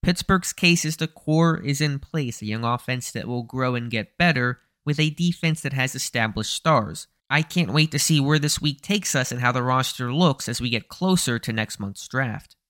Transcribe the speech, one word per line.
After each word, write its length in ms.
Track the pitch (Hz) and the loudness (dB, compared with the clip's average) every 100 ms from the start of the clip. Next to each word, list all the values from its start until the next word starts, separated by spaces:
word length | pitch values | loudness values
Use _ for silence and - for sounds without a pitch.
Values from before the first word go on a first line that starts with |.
Pittsburgh's 500 | - 180 - 190 - | 0 0 2 2 2
case 320 | - 180 170 | 0 4 4
is 140 | 151 156 | 2 -4
the 100 | 160 | -6
core 500 | - - 156 165 160 | -6 0 4 4 2
is 220 | 143 139 | -2 -2
in 200 | 151 139 | -2 -2
place, 420 | - 160 127 - | -6 -6 -4 -6
a 20 | |
young 200 | 107 110 | -6 -4
offense 460 | 117 120 - 127 - | -2 -4 -4 -6 -6
that 140 | 117 - | -8 -4
will 180 | 123 | -6
grow 300 | 117 127 127 | -6 -2 0
and 160 | 123 117 | 0 -2
get 280 | 113 104 _ | -4 -6 _
better, 420 | 175 135 123 123 _ _ | 2 2 0 -2 _ _
with 160 | - 147 | -4 2
a 80 | 156 | 0
defense 540 | 151 175 170 165 156 | 2 -2 0 -2 -2
that 100 | 143 | -4
has 220 | 131 127 | -2 -2
established 580 | - - 120 110 107 110 | -4 -4 -2 -2 -2 -4
stars. 540 | - 160 147 107 82 - _ _ | -2 2 2 2 -8 -14 _ _
I 100 | 143 | 0
can't 320 | 156 175 139 | 0 0 2
wait 180 | 135 156 | 2 2
to 60 | 147 | 2
see 220 | - 156 | 2 2
where 180 | 139 151 | 4 2
this 220 | 143 - | 2 -2
week 220 | 151 139 | -2 -4
takes 320 | - 208 - | -2 -2 0
us 180 | 143 127 | -2 -2
and 80 | 123 | 0
how 100 | 123 | 0
the 120 | 127 | 2
roster 500 | 123 127 131 - 123 | 2 2 0 -4 -4
looks 340 | 139 175 135 - | 4 4 2 -4
as 140 | 120 | -4
we 80 | 123 | -2
get 220 | 117 - | -4 -4
closer 480 | - 185 185 - 117 | -4 2 2 2 -2
to 140 | - | -2
next 260 | 110 107 - | -4 -4 -6
month's 260 | 101 98 - | -8 -8 -6
draft. 480 | 127 131 104 - _ | -2 -2 -4 -12 _